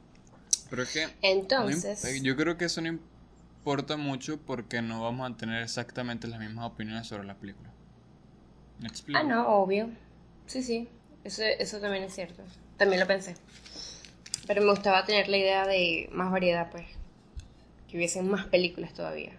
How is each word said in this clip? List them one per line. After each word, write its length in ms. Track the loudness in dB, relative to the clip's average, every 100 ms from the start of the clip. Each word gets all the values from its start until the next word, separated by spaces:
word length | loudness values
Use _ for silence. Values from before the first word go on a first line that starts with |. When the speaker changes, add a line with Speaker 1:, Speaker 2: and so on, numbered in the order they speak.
| -20 -20 -20 -20 -2 -2 0
Speaker 1:
Pero 140 | -6
es 80 | -4
que 140 | -4 -6
no 40 |
imp-, 60 | 0
Speaker 2:
Entonces 840 | 2 4 4 2 2 0 -4 -6 -4
Speaker 1:
eh, 140 | 0
yo 140 | 0 2
creo 220 | 0 0
que 80 | -2
eso 160 | -2
no 60 | -4
importa 1080 | -6 -10 -20 -20 -20 -20 -8 -2 -2 -2 -4
mucho 420 | -2 -4 -6 -8
porque 420 | -6 -6 -4 -4
no 180 | -2 -2
vamos 300 | -4 -4 -6
a 40 | -6
tener 260 | -4 -4
exactamente 640 | -4 -6 -6 -6 -6 -6 -8
las 120 | -8
mismas 260 | -8 -8 -8
opiniones 420 | -6 -6 -6 -8
sobre 160 | -8 -10
la 100 | -10
película. 340 | -12 -14 -20 -20 -20 -20 -20 -20 -20 -20 -20 -20 -20 -14
¿Me 80 | -12
explico? 320 | -12 -2 0
Speaker 2:
Ah, 40 |
no, 240 | 2 0 4
obvio. 420 | 4 4 0 -2 -8 -20 -20 -20 -20 -10
Sí, 160 | -8
sí, 280 | -4 -4 -6 -14 -20 -18
eso, 180 | -12 -4
eso 360 | -2 0 -2 -4
también 240 | -4 -4
es 100 | -4
cierto. 300 | -8 -12 -12 -20 -20 -20 4
También 220 | 4 6
lo 80 | 4
pensé. 280 | 2 -2 -14 -20 -20 -18 -16 -16 -16 -20 -20 -12 -8 0
Pero 160 | 4
me 80 | 6
gustaba 340 | 6 6 4 6
tener 220 | 4 4
la 80 | 4
idea 280 | 6 4 4
de 440 | 4 4 2 -2
más 180 | -2 0
variedad, 380 | 4 4 4 0
pues. 160 | -6 -14 -14 -16 -18 -18 -18 -18 -20 -20 -20 -10
Que 100 | -2
hubiesen 300 | -2 0 0
más 160 | 0 4
películas 460 | 4 4 -2 -10
todavía. 380 | -8 -6 -6 -10